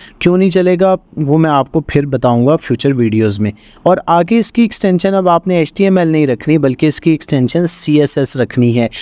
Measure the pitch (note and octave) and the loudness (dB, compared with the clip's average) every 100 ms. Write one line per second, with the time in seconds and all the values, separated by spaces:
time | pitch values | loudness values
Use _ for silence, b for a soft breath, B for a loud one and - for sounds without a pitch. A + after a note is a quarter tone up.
0 | B B F3 F#3 F#3+ F#3 F3+ F3 F#3+ F#3 | B B 0 2 2 2 0 2 2 0
1 | _ - C#3+ D#3 D#3+ C#3+ B2+ D#3 - D3 | _ -6 0 2 2 0 0 -4 -2 -4
2 | C#3+ C3 B2 A#2+ B2+ D#3+ - A#2 C#3 C3 | -2 -2 0 2 2 0 -2 -2 0 0
3 | A2+ A2 A2 G#2 G#2 - B B - F#3 | 0 0 0 -2 -6 -6 B B -2 0
4 | - E3+ F3 A3+ G#3+ - A3+ - G3 F3 | 0 0 2 0 0 0 0 0 0 0
5 | G3 G3 F3+ E3+ F#3 F3 D3+ - G3 F#3 | 0 0 2 0 0 -2 -2 0 0 2
6 | E3 D#3 C#3+ A#2 D3+ D#3 C#3 B2 D#3 - | 2 0 0 -2 0 0 0 0 -2 0
7 | E3 D#3 - C#3+ B2 E3 F3 - - D3+ | -2 -2 -2 -2 0 0 -2 -4 0 0
8 | C#3+ D3 C3+ C3 A2+ B2 A#2+ A#2 A2+ B | 0 -2 -4 -4 -4 0 0 0 -2 B